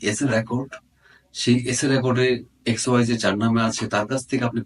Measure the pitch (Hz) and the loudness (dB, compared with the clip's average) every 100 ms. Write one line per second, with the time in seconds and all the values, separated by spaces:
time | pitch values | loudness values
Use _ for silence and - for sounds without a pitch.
0 | 104 110 135 113 113 123 139 - _ _ | -4 -2 0 0 0 -4 -6 -12 _ _
1 | _ _ _ - - 123 123 123 147 135 | _ _ _ -4 2 2 2 -2 0 2
2 | 127 123 127 120 - _ - 113 127 123 | 2 2 2 0 -6 _ -4 -2 2 2
3 | 117 117 101 101 113 113 113 110 110 107 | 2 0 0 2 2 2 0 -2 -2 -2
4 | 104 131 - 131 123 117 | -2 -4 -4 -2 -2 -2